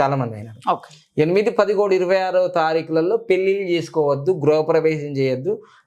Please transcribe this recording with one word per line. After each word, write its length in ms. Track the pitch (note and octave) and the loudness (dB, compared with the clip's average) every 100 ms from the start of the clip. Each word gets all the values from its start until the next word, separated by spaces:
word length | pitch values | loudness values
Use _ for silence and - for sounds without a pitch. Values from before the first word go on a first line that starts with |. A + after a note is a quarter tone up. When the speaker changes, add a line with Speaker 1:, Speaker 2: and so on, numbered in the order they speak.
Speaker 1:
చాలా 160 | C#3 C#3 | 2 0
మంది 180 | A#2+ | -4
అయినారు. 380 | G#2+ A2+ A2+ - | -8 -14 -6 -4
Speaker 2:
ఓకే. 500 | F3 - - _ - | -4 -6 -20 _ 0
Speaker 1:
ఎనిమిది, 280 | D#3 F#3+ A3 | 2 2 2
పది 240 | A#3 G3+ | 0 0
కోటి 220 | G3+ G3+ F#3 | 0 2 2
ఇరవై 240 | F3+ F#3+ | 2 0
ఆరవ 260 | F#3 F#3 F3+ | 2 0 0
తారీఖులలో 720 | F3 D#3+ D#3+ D#3+ D#3+ E3+ A3+ | 0 0 0 0 0 0 0
పెళ్లిళ్ళు 540 | A3+ F#3 F#3+ G3 F#3 | 0 0 2 -2 -2
చేసుకోవద్దు, 720 | E3+ C#3 D#3+ C#3+ C#3 D3 F3+ | -2 -2 -2 0 0 -2 0
గృహప్రవేశం 720 | C#3+ D#3 D#3 D#3+ D#3+ D#3 D3 C#3 | 2 2 2 2 2 -2 -4 -2
చేయొద్దు, 460 | C3 B2+ D3+ A3 - _ | -2 -2 -4 -6 -10 _